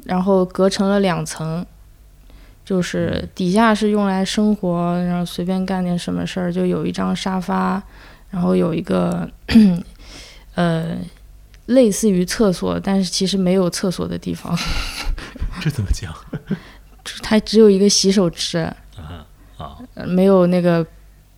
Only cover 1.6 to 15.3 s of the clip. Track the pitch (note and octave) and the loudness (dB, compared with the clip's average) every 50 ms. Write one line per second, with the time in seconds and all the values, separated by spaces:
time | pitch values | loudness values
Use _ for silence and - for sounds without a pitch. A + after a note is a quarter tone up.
1.6 | F#3+ - - - - - - - - - - - - - - - - - - - | -8 -10 -14 -20 -20 -20 -20 -20 -20 -20 -20 -20 -20 -20 -20 -20 -20 -20 -20 -20
2.6 | - - F#3+ F3+ F3 - - F3 E3+ E3 D#3+ - - E3+ - - F#3 F3 F#3 G#3+ | -8 -2 -2 -2 -2 -2 -2 -4 -2 -2 -2 -4 -6 -8 -6 -4 -2 0 2 4
3.6 | A#3 A3+ G#3+ G#3 G#3+ G#3 G#3 G#3 G3+ G3 F#3+ F#3+ F#3+ - - A3 G#3+ G#3+ G#3 - | 4 4 4 2 2 0 2 2 0 0 0 0 -2 -2 0 0 2 2 2 0
4.6 | - F3+ F3 E3+ F3 F3 F3 F3+ F3+ F3+ F3 F3 F3 F3 - - F3 F3+ F#3+ F#3 | 0 -2 -2 0 0 -2 -2 -2 -2 -2 -2 -2 -4 -4 -4 -6 -4 -2 -2 -2
5.6 | F#3 F#3 F#3+ F#3 F3+ F3+ F3 F3 - F#3 F3+ F3 E3+ E3+ - F#3+ F3+ F3 E3+ F#3 | -2 -2 -2 -2 -2 -2 -2 -2 -2 -4 -4 -4 -4 -4 -4 -4 -4 -2 -2 -2
6.6 | F#3 F3+ F3+ E3 D3+ F3 F3+ F#3+ F#3+ F#3 F#3 - - G3 F#3 F#3 F3 - F#3+ F#3+ | -2 0 -2 -2 -2 -4 -4 -4 -2 -2 -2 -4 -4 -4 -4 -4 -4 -2 -2 -2
7.6 | F#3 F#3 F#3+ G3 - - - - - - - - - - - F3+ F3 F3+ F#3 F#3 | 0 0 -2 -4 -6 -10 -18 -20 -20 -20 -20 -20 -20 -10 -6 -2 0 2 2 2
8.6 | F3+ E3+ E3+ E3+ F3+ - F#3 F3+ F3 F3 F3 E3+ E3+ E3+ - - - - - A3+ | 2 0 -2 -4 -4 -2 -2 0 0 0 -2 -4 -6 -8 -10 -18 -8 4 6 8
9.6 | G#3+ F#3+ F3 E3+ - - - - - - - - - - - - - - - - | 8 8 4 2 -4 -10 -18 -20 -20 -20 -20 -20 -20 -20 -20 -20 -20 -12 -4 -2
10.6 | F3 E3+ E3 D#3+ E3 E3 F3 F3+ F3+ E3+ - - - - - - - - - - | 0 0 0 -2 -4 -6 -6 -8 -10 -12 -14 -20 -20 -20 -20 -20 -20 -20 -20 -20
11.6 | - - A#3+ C4+ B3+ G#3+ F#3+ - - G#3+ F#3+ F3+ F3+ F3+ - - A#3 G3 F3 - | -6 2 4 4 6 4 4 2 2 2 2 2 0 -2 0 0 2 2 2 0
12.6 | F#3+ F3+ F3 F3 F3 G3+ G3 G3 F#3+ F3 - - F#3+ F3+ F#3+ G3 F#3 F3+ F#3 F#3+ | -2 -2 -2 -2 -2 0 0 0 0 -2 -2 -2 -2 0 0 0 0 2 2 2
13.6 | F3+ E3+ F3 - - F#3 E3+ - F3 F3 - F3 - F3+ E3 E3 - - E3+ E3+ | 2 0 -2 -2 -4 -4 -2 -4 -6 -6 -6 -8 -6 -8 -8 -8 -6 -6 -6 -6
14.6 | - - - - - - - - - - - - - - | -4 -4 -4 -4 -6 -8 -8 -8 -4 -4 -4 -6 -8 -14